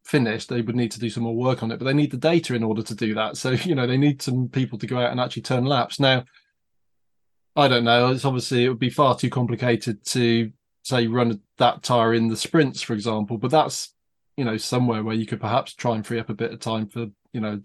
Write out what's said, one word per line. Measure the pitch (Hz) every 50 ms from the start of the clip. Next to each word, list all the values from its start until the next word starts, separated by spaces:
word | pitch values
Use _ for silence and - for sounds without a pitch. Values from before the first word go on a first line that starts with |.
| -
finished. | - - 147 120 110 107 107 - -
They | 127 120
would | 113 113 117
need | 120 120 110
to | - 107
do | 123 113
some | - 123 117
more | 117 113
work | 117 123 131 127 -
on | 113 113
it, | 113 -
but | 120
they | 131 135
need | 147 147 143
the | 143
data | 120 120 156 170 170 165 - 127
in | 117 113
order | 110 110 110
to | 107 - 113
do | 104 117 107 107
that. | 110 110 104 -
So, | - - 131
<laughs> |
you | 127 - - 185 160
know, | 135 123 120
they | 127 135
need | 147 147 139 135
some | - - 123 127 127 120
people | - 135 131 - 127 107
to | -
go | 110 131 123
out | 120 120
and | 123 123
actually | 123 123 - 120
turn | - - 131 123 123
laps. | 139 143 123 117 - - -
Now, | 135 135 131 123 127 _ _ _ _ _ _ _ _ _ _ _ _ _ _ _ _ _ _ _ _ _ _ _ _ _ -
I | 147 147 131
don't | 127 120 117
know. | 117 117 120 123 127
It's | 131 127 135
obviously, | 139 131 123 117 - 131 123 120
it | 131
would | 131 110
be | 131 123
far | 120 - 147 131 120
too | - - 123
complicated | - 131 123 117 120 104 127 123 113 110 - 123 107 - -
to, | - - 127 120 117 117 117 113 110 - _ _ _ _ _ -
say, | - 131 123 117 113
run | 113 127 120 117 110 101 _ _ _ -
that | 127 120 - -
tyre | - - 127 120 113 113 117
in | 117 113 113
the | 113
sprints, | - - - - 165 151 131 - -
for | - -
example, | 117 104 101 117 110 107 107 101 120 104
but | 113 127
that's, | 147 156 139 117 - - - - _ _ _ _ _ _ _ _ -
you | - 127
know, | 117 110 107
somewhere | - - 131 123 127 120 113 107
where | 107 113 110
you | 113 110
could | - 120 107
perhaps | - 104 113 135 - - -
try | - - 123 113
and | 110 104
free | - 117 113
up | 110 -
a | 110
bit | 101 117 117
of | - 120
time | - 117 113 110 110
for, | 101 - 117 117 104 101 _ _ _
you | - 120
know, | 110 107 104 101